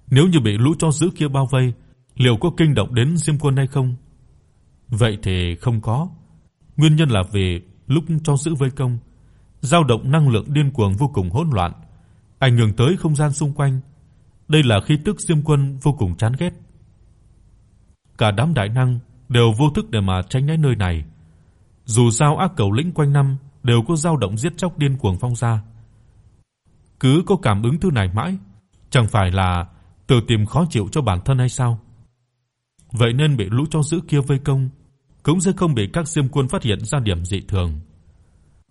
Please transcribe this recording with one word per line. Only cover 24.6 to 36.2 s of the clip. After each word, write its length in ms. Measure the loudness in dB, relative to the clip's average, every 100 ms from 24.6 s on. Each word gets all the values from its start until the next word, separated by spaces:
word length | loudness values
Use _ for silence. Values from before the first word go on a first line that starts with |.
| -6 -2
điên 200 | -2 0
cuồng 200 | -2 -2
phong 160 | -4 -2
ra. 260 | -2 -2 -6 -20 -20 _ _ _ -20 _ _ _ _ _ _ -2
Cứ 220 | 2 2 2
có 100 | 0
cảm 200 | 2 0
ứng 180 | 0 0
thứ 100 | 0
này 200 | 0 0
mãi, 220 | -2 -4 -6 -10 -20 _ _ -2
chẳng 180 | 0 2
phải 220 | 2 2
là 360 | 0 0 -2 -6 -14 _ _ 0
tự 140 | 2 2
tìm 180 | 0 0
khó 180 | 0 0
chịu 180 | -2 -4
cho 100 | -4
bản 180 | -2 -2
thân 140 | -2 0
hay 100 | 0
sao? 300 | -2 -2 -2 -8 -20 _ _ _ _ _ _ _ _ -10
Vậy 200 | 0 0
nên 240 | 2 0 0
bị 80 | -2
lũ 140 | -2 -2
chó 120 | -2
dữ 180 | -2 -4 -2
kia 120 | -2
vây 180 | 0 -2
công, 300 | 0 -2 -2 -8 _ _ _ _
cũng 180 | -2 0
sẽ 120 | 0 0
không 180 | 0
bị 140 | 0 -2
các 160 | -4 -4
Diêm 200 | -2